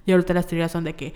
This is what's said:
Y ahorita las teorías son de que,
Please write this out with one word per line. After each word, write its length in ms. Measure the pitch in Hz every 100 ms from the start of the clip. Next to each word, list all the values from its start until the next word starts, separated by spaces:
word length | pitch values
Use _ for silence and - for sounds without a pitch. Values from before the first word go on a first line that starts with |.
| -
Y 60 |
ahorita 200 | 185 180
las 120 | 180 175
teorías 240 | 170 165
son 140 | 170
de 100 | 160
que, 200 | 160 143